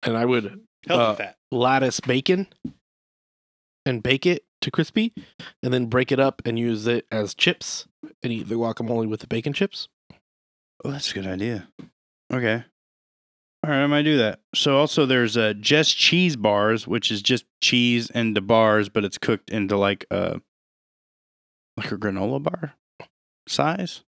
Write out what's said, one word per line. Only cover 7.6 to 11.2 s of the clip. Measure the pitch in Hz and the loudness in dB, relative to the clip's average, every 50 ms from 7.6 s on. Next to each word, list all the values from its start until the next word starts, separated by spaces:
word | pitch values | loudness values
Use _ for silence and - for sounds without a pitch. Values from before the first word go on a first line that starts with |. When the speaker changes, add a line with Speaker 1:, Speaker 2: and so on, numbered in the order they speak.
| - - - - - _ _ _ - - - _ - | -6 -12 -12 -12 -14 _ _ _ -20 -20 -20 _ -6
Speaker 1:
and | 127 117 | -6 -6
eat | 110 - - | -6 -6 -4
the | 113 | -4
guacamole | 117 117 113 113 - 117 113 117 117 113 110 | -2 -2 -2 -2 -4 -4 -2 -2 -2 -2 -2
with | 110 107 | -4 -6
the | - | -6
bacon | - - 117 120 151 143 | -6 -6 -4 -4 -4 -2
chips. | - 196 202 - - - - _ _ _ _ - _ _ _ _ _ _ _ _ _ _ _ _ _ - | -2 -2 -2 -4 -10 -14 -14 _ _ _ _ -20 _ _ _ _ _ _ _ _ _ _ _ _ _ -8
Speaker 2:
Oh, | 143 | -8
that's | 139 139 - - - | -8 -6 -6 -6 -6
a | |
good | 101 | -6